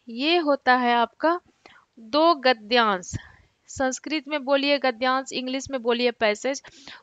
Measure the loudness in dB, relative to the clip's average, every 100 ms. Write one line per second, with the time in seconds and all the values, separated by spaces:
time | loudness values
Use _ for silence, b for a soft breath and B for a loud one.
0 | -14 -4 0 2 2 0 2 4 4 2
1 | 0 0 -2 -2 -6 b b b _ -20
2 | -4 2 4 4 2 0 0 2 2 0
3 | -6 -12 B B B _ -14 -6 -4 -4
4 | -6 -6 -4 -6 0 0 2 0 0 0
5 | 0 -2 -4 -6 -6 -6 -6 -6 -2 0
6 | 0 0 0 0 -4 -6 B B B B